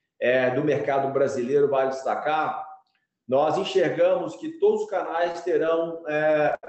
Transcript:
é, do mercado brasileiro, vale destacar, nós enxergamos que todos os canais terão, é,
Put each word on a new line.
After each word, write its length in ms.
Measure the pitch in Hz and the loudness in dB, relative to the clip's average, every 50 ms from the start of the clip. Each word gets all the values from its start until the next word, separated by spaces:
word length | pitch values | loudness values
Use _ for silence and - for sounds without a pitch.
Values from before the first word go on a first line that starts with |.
| _ _ _ - | _ _ _ -4
é, 300 | - 120 127 131 127 123 | 0 0 2 2 2 0
do 120 | 127 143 151 | 0 0 0
mercado 480 | 147 135 - - 139 135 139 135 131 127 | 0 0 0 0 0 0 0 0 0 0
brasileiro, 560 | 135 139 120 117 120 120 123 143 143 143 139 | 0 0 0 0 -2 -2 0 2 2 2 4
vale 200 | 135 131 135 131 | 2 2 0 0
destacar, 760 | 131 - - 113 104 - - 147 156 160 - - - - - - - - _ _ _ _ _ _ _ _ _ | -2 -4 -4 -4 -4 -2 -2 -2 -2 0 -2 -2 -4 -8 -10 -12 -16 -20 _ _ _ _ _ _ _ _ _
nós 300 | - 127 139 151 160 - | 0 2 2 2 2 0
enxergamos 760 | 185 190 - - 190 165 147 - 160 170 185 185 175 165 156 - | 0 -2 0 2 2 2 2 2 2 2 4 2 2 -2 -4 -8
que 240 | - 160 156 165 - | -8 -10 -10 -4 2
todos 240 | 196 214 220 208 214 | 2 2 2 2 -2
os 60 | - | -4
canais 520 | 196 180 - 156 160 170 170 175 170 170 | -4 -4 -4 -2 -2 -2 -2 -2 -2 -4
terão, 600 | - 185 160 151 156 165 165 165 165 170 165 - - | -2 0 0 0 2 2 0 0 0 -2 -6 -8 -6
é, 480 | 151 151 151 156 156 151 151 151 151 - - - | -4 -2 0 2 2 2 4 2 0 0 -4 -6